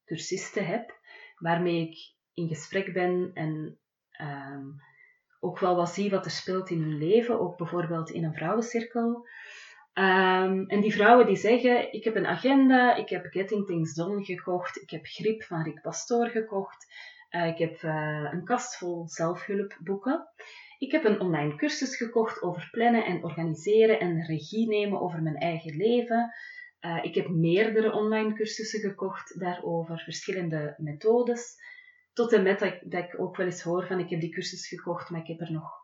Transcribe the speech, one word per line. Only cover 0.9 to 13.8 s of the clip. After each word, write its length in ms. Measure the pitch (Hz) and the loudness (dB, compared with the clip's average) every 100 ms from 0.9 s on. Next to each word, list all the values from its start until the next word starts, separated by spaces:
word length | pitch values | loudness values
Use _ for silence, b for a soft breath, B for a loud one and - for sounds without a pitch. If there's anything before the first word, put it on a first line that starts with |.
| - B B B B | -18 B B B B
waarmee 500 | 165 170 175 170 160 | 0 2 2 0 -2
ik 80 | - - _ _ | -6 -20 _ _
in 140 | - 165 | -6 -4
gesprek 440 | 151 - 196 190 | -6 -4 -4 -2
ben 380 | 180 180 180 180 | 0 0 0 -2
en, 440 | - 156 156 156 - _ _ _ | -4 -4 -4 -8 -14 _ _ _
ehm, 560 | - 147 139 135 139 139 143 b b b b b _ | -14 -10 -10 -12 -12 -14 -16 b b b b b _
ook 180 | 175 - | -6 0
wel 180 | 180 175 | 2 4
wat 140 | 170 | 2
zie 200 | 190 202 | 0 0
wat 140 | 190 | 0
er 60 | 165 | -2
speelt 400 | - - 185 185 | -6 -2 -2 -2
in 120 | 165 | -2
hun 160 | 156 151 | -2 0
leven, 420 | 156 226 240 - | 4 4 4 0
ook 160 | 175 - | -2 -4
bijvoorbeeld 540 | 165 175 170 165 156 | -4 -2 -2 -2 -4
in 140 | - | -4
een 100 | 160 | -4
vrouwencirkel. 920 | 151 160 220 226 233 226 240 233 240 B B B B B B B | -2 -2 0 0 -4 -4 -2 0 -2 B B B B B B B
Ehm, 720 | - 190 185 185 185 190 190 190 | 0 4 6 6 4 4 0 0
en 140 | 208 | 2
die 120 | 208 | 2
vrouwen 340 | 208 214 247 202 | 6 10 10 8
die 100 | 180 | 6
zeggen, 560 | 202 240 247 240 - | 4 4 4 4 0
"Ik 120 | 214 | -4
heb 100 | 220 | -2
een 120 | 208 - | 0 0
agenda, 680 | 180 269 269 262 254 247 | 0 4 8 8 8 8
ik 140 | 208 208 | 4 0
heb 180 | 180 - | -4 -4
Getting 360 | 185 196 214 196 | -4 -2 -2 0
Things 280 | 170 | 0